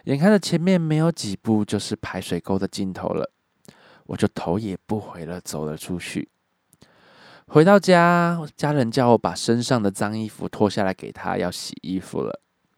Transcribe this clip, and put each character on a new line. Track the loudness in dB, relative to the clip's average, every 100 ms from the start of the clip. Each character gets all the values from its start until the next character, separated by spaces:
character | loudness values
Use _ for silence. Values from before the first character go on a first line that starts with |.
| -4
眼 | 2
看 | 4
着 | 4
前 | 2 0
面 | 2 2
没 | 2 2
有 | 2
几 | 0 -6 -6
步 | 0 0
就 | 2 -4
是 | -4 -8
排 | -6 -8
水 | -6 -6
沟 | -2 -2
的 | -2
尽 | -6 -6
头 | -6 -4
了， | -4 -6 _ _ _ -20 _ _ -20 -12
我 | -4
就 | -4
头 | -2 -4 -4
也 | -4 -10 -6
不 | -6
回 | -6 -14 -12
了 | -12
走 | -10 -8 -8
了 | -8
出 | -8 -8
去。 | -6 -10 -10 _ _ _ _ _ _ _ _ _ -20 -20 _
回 | 4
到 | 8 6
家， | 6 6 6 4 2 -2 -8 -6
家 | -2
人 | 0 0
叫 | 2 6
我 | 6
把 | 4 -4
身 | -2 0
上 | 2 0
的 | 0
脏 | -2 -4 -4
衣 | -8
服 | -8 -10
脱 | 0 0
下 | 2
来 | -2
给 | -2 -10
他， | -10 -6 -4
要 | -4
洗 | -6 -12 -12
衣 | -8 -8
服 | -6 -6
了。 | -6 -8 _ _ _